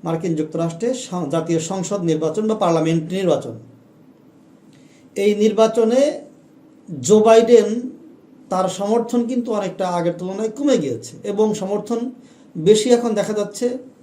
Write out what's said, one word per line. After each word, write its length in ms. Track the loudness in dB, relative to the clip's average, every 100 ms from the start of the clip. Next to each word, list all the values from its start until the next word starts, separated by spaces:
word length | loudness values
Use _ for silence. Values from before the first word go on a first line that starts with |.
| -4
মার্কিন 260 | -4 -2 -4
যুক্তরাষ্ট্রে 500 | -4 -4 -6 -4 -6 -6
সং-, 240 | -6 -8 -4
জাতীয় 260 | -4 -2 -2 -2
সংসদ 300 | -6 -4 -4 -2
নির্বাচন 340 | 0 0 -2 -2
বা 60 | 0
পার্লামেন্ট 420 | 2 2 2 0 -2 -4
নির্বাচন। 360 | 0 0 -2 -14 -18 -20 _ _ -20 _ _ _ _ _ -20 -20 -20 _ -14 -2
এই 140 | 0 2
নির্বাচনে 580 | 2 4 2 4 2 4 2 -2 -14 -20 _ _ _ _ -16 -10 4
জো 100 | 6 8
বাইডেন, 420 | 6 8 6 6 -4 -8 -14 -20 -20 _ -20 -6
তার 160 | -2 -2 -4
সমর্থন 420 | 0 0 0 -2 0
কিন্তু 180 | -4 -2 -4
অনেকটা 260 | -4 -4 -2 0
আগের 160 | -2 -4
তুলনায় 320 | -8 -6 -6 -2
কমে 180 | 0 0
গিয়েছে 320 | 0 -6 -10 -14 -8
এবং 160 | 0 0 0
সমর্থন 380 | -4 -6 -4 -6 -6 -10 -20 -20 -16 -2
বেশি 320 | 4 4 4 2
এখন 140 | 2 -4
দেখা 160 | -4 -4
যাচ্ছে 260 | -6 -4 -6 -6 -14 -20